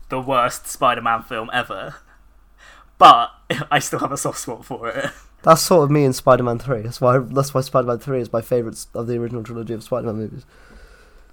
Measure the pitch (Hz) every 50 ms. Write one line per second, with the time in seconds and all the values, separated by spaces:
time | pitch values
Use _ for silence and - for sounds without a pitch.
0 | - - 131 131 127 135 135 123 120 127 - - - - - - 139 123 120 117
1 | 113 117 113 117 117 - 123 110 113 107 - 123 113 - 104 95 113 - - -
2 | - _ _ - - _ _ _ _ _ _ _ - - - - - _ _ -
3 | 185 156 131 120 117 - - - _ - 156 135 147 - 147 143 - - 160 123
4 | 151 139 139 - - 143 - - - 131 113 113 - - 131 110 117 117 113 135
5 | 123 - - - - - _ _ - 160 165 143 - - 190 165 143 139 151 151
6 | 143 131 127 - - 135 127 123 123 120 117 117 120 135 127 107 107 117 - -
7 | 131 123 123 139 123 - 127 135 139 - - 131 131 - - 131 123 123 120 113
8 | - 143 135 127 117 104 - 113 - - 127 120 113 113 107 - - - - 117
9 | 117 117 123 117 120 117 123 117 110 120 117 117 117 110 117 107 - - 127 117
10 | 107 117 104 110 110 104 - 131 - _ _ - - - - - - - - -
11 | - _ - - - -